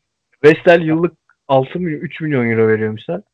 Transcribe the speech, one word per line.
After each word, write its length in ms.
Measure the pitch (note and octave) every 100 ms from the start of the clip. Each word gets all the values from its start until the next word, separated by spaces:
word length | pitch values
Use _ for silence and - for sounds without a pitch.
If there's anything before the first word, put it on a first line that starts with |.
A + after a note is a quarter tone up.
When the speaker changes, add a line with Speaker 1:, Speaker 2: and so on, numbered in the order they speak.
| _ _
Speaker 1:
<laughs> 260 | _ _
Speaker 2:
Vestel 380 | D3 D#3 - E3+
yıllık 320 | D#3+ D#3+ E3+ - _ _ _
altı 320 | C3+ C3 F3
milyon, 200 | F3 D3
üç 220 | D#3+ -
milyon 300 | D#3+ C#3 A#2
euro 160 | A2+ A2
veriyor 240 | A2 G#2+
misal. 300 | G#2+ - F3+ -